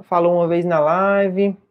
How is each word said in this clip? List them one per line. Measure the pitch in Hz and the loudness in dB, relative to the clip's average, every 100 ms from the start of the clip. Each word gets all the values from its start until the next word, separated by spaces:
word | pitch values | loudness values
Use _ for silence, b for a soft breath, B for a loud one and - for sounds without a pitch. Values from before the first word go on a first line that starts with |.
falou | - 175 170 175 | -4 0 2 2
uma | 170 | 0
vez | 170 | 0
na | 175 160 | 0 0
live. | 151 175 196 202 196 185 202 190 _ | 2 0 0 0 0 0 -2 -4 _